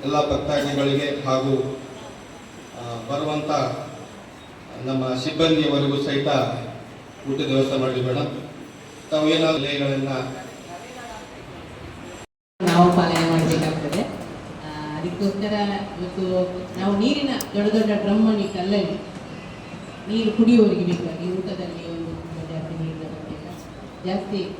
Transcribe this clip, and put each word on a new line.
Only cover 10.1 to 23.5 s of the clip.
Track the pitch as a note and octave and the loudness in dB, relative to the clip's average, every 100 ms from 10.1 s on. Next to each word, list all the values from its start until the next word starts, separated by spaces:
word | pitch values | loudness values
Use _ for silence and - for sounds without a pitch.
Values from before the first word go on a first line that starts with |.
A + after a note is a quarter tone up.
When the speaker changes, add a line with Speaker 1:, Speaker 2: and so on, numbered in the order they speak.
| B2+ C3 - - - - - - - - A3+ - - - - - - - - - - - _ _ _ F3 | -2 -4 -8 -12 -14 -14 -14 -12 -12 -12 -12 -14 -14 -14 -14 -14 -14 -14 -14 -14 -14 -16 _ _ _ 4
Speaker 2:
ನಾವು | E3+ F3+ | 8 8
ಪಾಲನೆ | F3 F3 E3 E3 | 8 4 4 4
ಮಾಡಬೇಕಾಗ್ತದೆ. | E3 E3 D#3+ D#3 D#3+ D#3 F3 | 4 4 2 2 0 -2 -2
ಆ, | - - - - - - - - D3+ D3+ | -2 -6 -10 -12 -14 -12 -10 -8 -8 -4
ಅದಕ್ಕೋಸ್ಕರ | F3 F3 G3+ G3 G#3 G#3 G3+ G3 G3 E3+ | -4 0 0 0 0 0 0 -2 -4 -6
ಇವತ್ತು | F3 - F#3 F#3 F3+ - - - | -6 -2 0 2 2 -2 -8 -2
ನಾವು | F#3+ G3+ | 0 4
ನೀರಿನ | A#3+ C#4+ C#4 A#3+ - G3+ | 4 4 0 -2 -2 2
ದೊಡ್ಡ | G#3 A3 | 4 4
ದೊಡ್ಡ | G#3 | 4
ಡ್ರಮ್ಮನ್ನು | G3+ G3 G#3 A3 G#3 | 4 4 6 6 6
ಇಟ್ಟು | F#3+ F#3 | 0 -2
ಅಲ್ಲಲ್ಲಿ | F#3 G3+ F3 G3 - - - - - - - - - - - | 2 2 2 -2 -8 -12 -12 -12 -12 -14 -12 -12 -12 -12 -2
ನೀರು | A3 A3 | 2 2
ಕುಡಿಯುವವರಿಗೆ | A3 A3+ A#3+ G3+ F3 | 6 8 10 8 6
ಬೇಕಾಗಿ | F3 E3+ E3+ - F3 | 2 0 -2 -4 -2
ಊಟದಲ್ಲಿ | F#3 F#3 F#3 F3 E3+ E3 | -2 -2 -4 -6 -8 -8
ಒಂದು | E3 E3 | -8 -6
ಸ್ವಲ್ಪ | E3 E3 D#3+ D#3+ | -8 -8 -8 -6
ಜಾಸ್ತಿ | D#3+ D#3+ D#3+ | -6 -6 -4
ನೀರಿನ | D#3+ D#3+ | -4 -6
ಬಗ್ಗೆ | D#3 D#3+ D#3 D3+ D#3 | -8 -10 -10 -10 -10